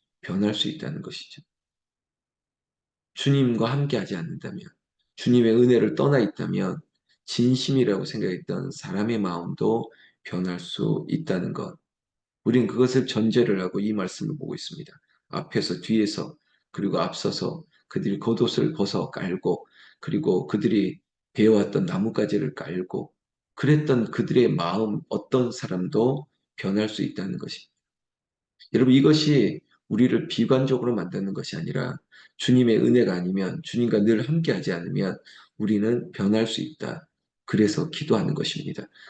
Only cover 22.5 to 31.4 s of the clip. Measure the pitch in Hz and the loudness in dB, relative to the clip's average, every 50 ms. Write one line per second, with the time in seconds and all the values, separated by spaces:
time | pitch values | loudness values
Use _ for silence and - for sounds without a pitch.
22.5 | - - - 73 87 92 90 - - - - - _ _ _ _ _ _ _ _ | -6 -8 -10 -8 -6 -6 -6 -6 -6 -8 -8 -10 _ _ _ _ _ _ _ _
23.5 | _ - - 135 151 151 151 147 135 123 110 101 - - 110 - - 123 120 107 | _ 0 2 4 4 4 4 2 2 2 2 0 0 -2 -2 2 4 4 6 4
24.5 | 101 90 85 85 90 101 110 107 104 - - - - - - - - 131 127 117 | 4 2 0 0 0 0 0 -2 -2 -4 -6 -6 -6 -8 -4 0 0 0 0 0
25.5 | 107 - - - 95 90 90 - - 104 113 127 139 147 147 - _ _ _ _ | -2 -6 -8 -6 -4 -4 -4 -2 0 2 2 2 2 0 -6 -12 _ _ _ _
26.5 | _ - - 95 98 104 107 107 104 - - - - - 95 98 - - - - | _ -8 -4 -2 0 0 0 -2 -2 -4 -4 -4 -4 -6 -8 -8 -8 -8 -10 -12
27.5 | - - - _ _ _ _ _ _ _ _ _ _ _ _ _ _ _ _ _ | -12 -14 -18 _ _ _ _ _ _ _ _ _ _ _ _ _ _ _ _ _
28.5 | _ _ - - - 113 131 127 127 139 139 151 151 151 151 151 151 135 107 90 | _ _ -8 -2 0 2 6 6 6 8 8 6 6 6 4 4 4 4 4 2
29.5 | 76 - - _ _ _ _ - 117 107 123 127 113 113 - - - - 117 107 | 0 -4 -12 _ _ _ _ -4 0 2 4 4 4 2 -2 -2 -2 0 2 2
30.5 | 131 131 135 135 131 120 117 123 120 104 87 90 - 98 98 98 98 - | 2 2 2 2 0 0 0 0 -2 -2 -4 -4 -6 -6 -6 -6 -6 -8